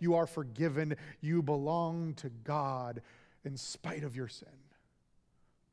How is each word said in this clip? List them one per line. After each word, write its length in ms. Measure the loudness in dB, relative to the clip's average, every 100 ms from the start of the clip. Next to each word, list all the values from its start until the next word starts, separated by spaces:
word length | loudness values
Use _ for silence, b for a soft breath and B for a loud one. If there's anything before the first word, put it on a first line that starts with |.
you 140 | 4
are 120 | 6 4
forgiven, 680 | 0 -6 0 2 2 0 -2 B B
you 220 | 2 2
belong 720 | 4 2 2 2 2 0 -4
to 140 | -4 -8
God 760 | -8 -2 0 2 0 -4 -8 b b b b
in 120 | -8 -8
spite 480 | -8 -8 -6 -4
of 100 | -4
your 140 | -4 -8
sin." 200 | -8 -18 -20 -20 _ _ _ _ _ _ _ _ _ _